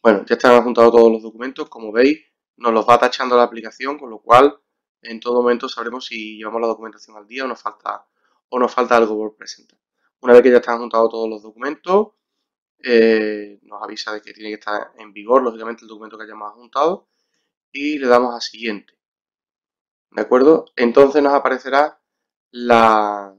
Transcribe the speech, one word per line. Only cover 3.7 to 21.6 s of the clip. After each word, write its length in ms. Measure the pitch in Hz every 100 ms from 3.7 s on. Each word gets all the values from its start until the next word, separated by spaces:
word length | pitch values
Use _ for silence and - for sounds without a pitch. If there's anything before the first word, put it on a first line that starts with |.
| _ 135 147
con 100 | 131
lo 100 | 107
cual 400 | - 120 143 143 _ _ _ _
en 180 | 113 117
todo 220 | 120 123
momento 280 | 123 120 131
sabremos 360 | - 113 123 -
si 320 | 113 107 107
llevamos 240 | 110 113
la 60 | 117
documentación 500 | 107 110 104 _ 107
al 100 | 104
día 180 | 123 131
o 20 |
nos 140 | 113
falta, 460 | - - - 101 _ _ _ _ _
o 80 | 127
nos 160 | 120
falta 240 | - 120 120
algo 180 | 110 107
por 200 | 107 _
presentar. 440 | - - _ _ _ _ _ _
Una 120 | 123
vez 80 | 123
que 80 | 127
ya 60 | 123
están 180 | 120 117
adjuntados 340 | 120 113 113
todos 180 | 113 113
los 140 | 107
documentos, 720 | 110 113 131 151 175 196 214 _ _ _ _ _ _ _
eh, 760 | 127 117 113 110 107 104 104 101
nos 200 | _ 104
avisa 280 | 104 107 110
de 100 | 107
que 120 | 104
tiene 160 | 104 107
que 60 | 107
estar 360 | - 104 - _
en 160 | 107
vigor, 300 | 101 104 131
lógicamente, 400 | 123 113 113 113
el 40 | 113
documento 300 | 107 107 110
que 60 |
hayamos 280 | 107 107 104
adjuntado 580 | 110 123 135 156 196 _ _ _ _ _ _ _
y 280 | 139 147 151
le 80 | 131
damos 260 | 123 123
a 80 | 117
siguiente. 560 | - 110 117 104 _ _ _ _ _ _ _ _ _ _ _ _ _
¿De 120 | -
acuerdo? 440 | 107 127 139 160 - -
Entonces 460 | 120 131 139 147
nos 120 | 139
aparecerá 680 | 139 135 127